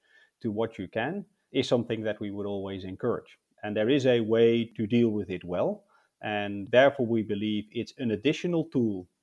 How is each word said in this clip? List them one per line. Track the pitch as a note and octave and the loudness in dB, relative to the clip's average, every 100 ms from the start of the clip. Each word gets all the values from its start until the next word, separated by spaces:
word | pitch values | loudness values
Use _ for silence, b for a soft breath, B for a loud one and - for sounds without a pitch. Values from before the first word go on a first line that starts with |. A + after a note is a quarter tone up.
| b b b b | b b b b
to | A#2 | -8
what | G#2 A2+ - | -4 -4 -6
you | F#2 | -8
can | A2 A#2+ G3+ F#3+ _ _ | -4 -4 -6 -10 _ _
is | C#3 B2+ | -4 0
something | B2 A#2 A2+ | 0 0 -4
that | A2 G#2 | -4 -6
we | G#2 | -8
would | G2+ G2+ | -8 -6
always | G2+ G2 G2 | -6 -8 -10
encourage. | F#2 F#2+ B2 F#2+ - _ _ _ | -10 -6 -4 -4 -6 _ _ _
And | G#2+ G#2+ | -6 -2
there | G#2+ | 2
is | C#3+ B2+ | 4 4
a | A#2+ | 2
way | A2 A2+ A#2 A#2 A2+ - | 4 6 6 4 0 -6
to | G#2+ | 0
deal | A#2+ A#2 | 2 2
with | G#2 F#2+ | 0 -4
it | F#2 | -8
well. | E2+ F2 C#3 G#3 _ b b _ | -6 -2 -2 -4 _ b b _
And | A2+ G#2 G#2 G2+ G2 | -6 -4 -4 -8 2
therefore, | A#2+ C#3 C3+ A#2 | 6 6 4 0
we | A2+ | 0
believe | G#2 G2+ G#2+ G#2+ G#2 | 0 -4 -2 -4 -4
it's | A#2 G#2+ - | -8 -10 -6
an | B2+ | -4
additional | G#2 C3+ - F3+ E3+ D#3 | 0 0 0 -2 -2 -2
tool | C3+ A2+ G2 F2+ _ | 0 0 -2 -10 _